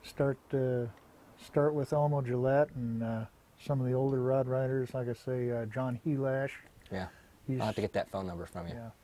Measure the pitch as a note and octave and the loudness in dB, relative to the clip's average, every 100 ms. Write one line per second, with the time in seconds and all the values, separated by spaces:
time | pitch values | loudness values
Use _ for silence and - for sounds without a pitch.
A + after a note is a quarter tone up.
0 | - - C#3 C3 - C#3 B2+ B2 A#2+ - | -18 0 0 0 -2 0 2 0 -2 -8
1 | - - - - - - D3 D3+ C3+ D3+ | -20 -20 -20 -20 -2 2 4 2 0 2
2 | D3 D3 B2+ B2 B2+ C#3 D3+ C3+ A#2+ A2+ | 2 2 0 2 4 6 4 2 -2 -2
3 | A2+ A2+ A2 - - - - C#3 B2+ B2+ | -2 -2 -4 -12 -20 -20 -2 0 2 2
4 | C3+ C3+ B2+ C3+ B2+ C3 C3 C3 B2 C3 | 2 2 2 2 2 0 0 0 -2 -4
5 | A#2+ A#2 - B2+ A#2+ A#2+ A2+ A#2+ C3 B2 | -4 -4 -4 -2 0 -2 -4 -4 -2 -2
6 | E3 C#3+ C3+ C3 C#3 - - - - F#2+ | -2 0 0 0 -2 -6 -18 -20 -10 -8
7 | F#2 - - - - C3 A2 G#2+ G#2 - | -8 -12 -20 -18 -4 0 0 0 0 0
8 | E2+ G2 F#2+ F2 E2+ F2+ E2+ A#2 A2+ - | -2 -4 -4 -6 -8 -8 -8 -8 -10 -14